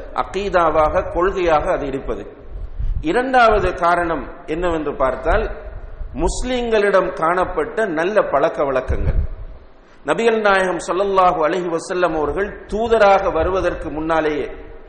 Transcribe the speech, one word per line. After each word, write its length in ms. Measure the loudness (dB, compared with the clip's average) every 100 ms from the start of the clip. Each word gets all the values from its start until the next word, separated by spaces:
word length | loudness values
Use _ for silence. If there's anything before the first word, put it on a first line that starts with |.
| -8
அகீதாவாக, 880 | -6 -4 -4 0 2 2 4 2 2 -2
கொள்கையாக 520 | 0 0 0 2 2 2
அது 140 | -2 -2
இருப்பது. 360 | -6 -6 -8 -8 -16 -14 -10 -10 -4 -2 0
இரண்டாவது 680 | 0 0 2 4 6 4 2
காரணம் 500 | 0 2 2 0 -2 -6 -10 -6
என்னவென்று 460 | -2 0 -2 -2 0
பார்த்தால், 480 | 0 0 0 0 0 -6 -12 -14 -12 -12 -10
முஸ்லிம்களிடம் 960 | -2 -2 -2 -2 -2 0 2 4 4 2
காணப்பட்ட 760 | 0 0 2 0 -2 -4 -2 -2
நல்ல 300 | 0 0 0
பழக்க 360 | 2 2 2 0
வழக்கங்கள். 540 | 0 0 0 0 0 0 0 -4 -14 -16 -20 -20 -20 -8
நபிகள் 360 | -4 0 2 2
நாயகம் 420 | 4 2 2 -2 -4
ஸல்லல்லாஹு 520 | -2 0 4 4 4
அலைஹி 260 | 0 0 -2
வஸல்லம் 460 | -4 -4 -2 0
அவர்கள் 340 | 0 -2 -2 -4 -6 -6
தூதராக 680 | -4 2 6 6 6 4
வருவதற்கு 560 | 0 0 0 -2 -2 -6
முன்னாலேயே 560 | -6 -2 0 0 -2 -4 -10 -16 -18